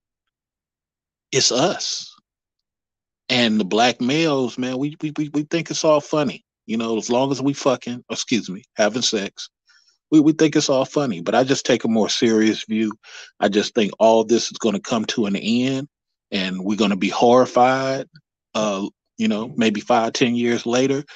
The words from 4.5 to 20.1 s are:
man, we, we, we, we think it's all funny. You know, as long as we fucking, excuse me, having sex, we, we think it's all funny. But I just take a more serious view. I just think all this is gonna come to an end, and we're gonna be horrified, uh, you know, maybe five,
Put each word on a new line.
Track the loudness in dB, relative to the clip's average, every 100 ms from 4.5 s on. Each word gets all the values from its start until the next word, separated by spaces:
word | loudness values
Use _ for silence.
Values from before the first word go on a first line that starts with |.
| -4
man, | -6 -4
we, | -6 -6
we, | -8 -6
we, | -4
we | -4
think | -4 -4 -4
it's | -2
all | 2 2
funny. | 0 -2 -2 -6 _ _ -8
You | -4
know, | -2 -4
as | 0
long | 0 0
as | -2
we | -4
fucking, | -2 -2 -2 -4 -12 -10
excuse | -10 -2 -2 -2
me, | -12 -8 -2
having | 0 0
sex, | -2 -2 -6 -10 -18 _ _ _ _ _ _
we, | 4
we | 6
think | 4 2 2
it's | 2
all | 0 0
funny. | -2 -2 -4
But | 0
I | 2
just | 2 0 0
take | 0
a | 2
more | 0 0
serious | 0 2 4 2 0 -4
view. | -4 -4 -6 -16 -20 -20 -2
I | 0
just | 0 0
think | 0 0 2
all | 4 4
this | 4 0 0
is | -4
gonna | -2 -2
come | -4 -4 -4
to | -2 -2
an | -2
end, | -2 0 0 -4 -8 _ _ _ _
and | -6 -4 -6
we're | -4 0
gonna | 0 0
be | -2
horrified, | 2 4 6 4 4 4 2 -2 -4 -8 _ _ _ _
uh, | -4 -2 -4 -6 -10 _ -4
you | -2
know, | -2 -4 0
maybe | 0 0
five, | 0 0 0